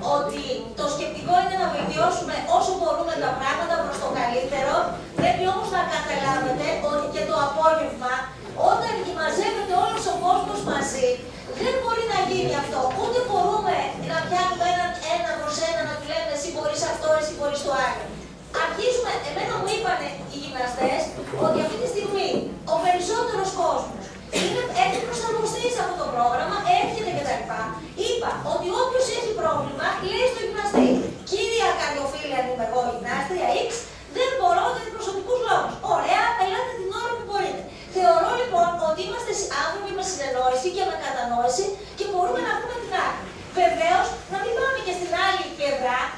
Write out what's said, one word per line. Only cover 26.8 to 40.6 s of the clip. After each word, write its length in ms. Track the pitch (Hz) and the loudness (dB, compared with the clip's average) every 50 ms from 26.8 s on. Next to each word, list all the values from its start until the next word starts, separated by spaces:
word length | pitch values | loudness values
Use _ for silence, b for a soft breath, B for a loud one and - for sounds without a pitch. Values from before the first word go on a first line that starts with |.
έρχεται 300 | 320 - - - - 359 - 294 | 4 2 -2 -2 -2 -2 -2 -2
κτλ. 240 | 285 269 254 240 226 - 226 220 220 220 B B B B B - 403 | -2 -2 -2 -2 -4 -6 -4 -4 -4 -6 B B B B B -4 -2
Είπα 260 | 480 - - - - - - - - - | 0 0 0 0 -2 -4 -4 -2 -2 -2
ότι 140 | 330 339 359 370 466 | 0 0 0 2 2
όποιος 240 | 508 508 480 508 508 - - - | 2 2 4 2 2 2 0 -2
έχει 140 | - 453 427 - | -2 -2 -2 0
πρόβλημα, 460 | 640 640 - - - - - - - - - - - 370 | 2 2 2 2 -2 -4 -4 -2 -2 -2 -2 -2 -2 -2
λέει 160 | 415 392 494 508 | 0 2 2 2
στο 100 | 494 453 415 | 2 2 -4
γυμναστή, 420 | - - 415 415 415 - 254 254 254 262 - - - - - - - | -4 -2 -2 -2 2 4 6 6 6 4 2 0 -2 -6 -8 -8 -4
«Κυρία 380 | 359 415 453 466 453 453 392 370 349 - | -2 -2 0 0 2 2 2 2 2 2
Καρδιοφίλη, 560 | 330 294 285 285 277 277 277 294 302 285 269 254 | 0 -2 -2 -2 -2 -4 -4 -6 -6 -4 -2 -2
αν 60 | 247 247 | 0 -2
είμαι 160 | 247 233 226 - | -2 -2 -2 0
εγώ 120 | 240 247 247 233 | 0 0 0 0
γυμνάστρια 560 | - 202 190 240 - - - - 185 180 - - - - - - | -2 -4 -4 -4 -2 -2 -2 -2 -2 0 2 2 2 2 0 0
X, 20 | - - B B B B B B - 403 | -2 -6 B B B B B B -2 0
δεν 120 | 508 523 523 539 | 0 2 2 4
μπορώ 260 | 392 359 339 359 311 - 508 | 4 6 6 6 4 2 0
για 100 | - - 440 - | -2 -6 -8 -6
προσωπικούς 440 | 440 - 370 381 403 - - 494 508 480 427 | -6 -4 -4 -4 -4 -2 0 0 0 2 4
λόγους». 260 | 381 - - - - - - - - | 2 2 2 0 -4 -6 -2 0 2
Ωραία, 300 | - - - 370 415 427 466 466 453 381 | 2 4 4 4 4 4 2 2 2 0
ελάτε 280 | 381 381 427 508 508 480 466 | 0 0 -2 -2 -4 -4 -4
την 80 | 381 381 403 440 | -4 -4 -4 -4
ώρα 120 | 466 480 466 466 | -4 -4 -4 -4
που 80 | 392 370 | -6 -4
μπορείτε. 320 | 403 403 359 - - - - B B B B B - 370 | -2 0 0 0 -2 -6 -8 B B B B B -2 4
Θεωρώ 320 | 359 339 330 330 - - 466 480 | 6 6 6 6 4 2 0 0
λοιπόν 280 | 494 494 381 339 339 339 339 339 330 320 | -2 0 2 2 2 2 2 0 0 0
ότι 100 | 311 359 370 392 | 0 0 -2 -6
είμαστε 240 | 480 494 480 453 415 - | -4 -6 -4 -4 -4 -4
σι-, 100 | 392 349 - - - | -4 -4 -2 -2 -2
άνθρωποι 280 | 320 330 403 403 392 370 381 | -2 -2 -4 -6 -6 -4 -4
με 60 | 370 370 | -4 -4
συνεννόηση 580 | - 285 285 269 254 247 254 254 254 254 | -4 -4 -4 -2 0 2 2 4 2 2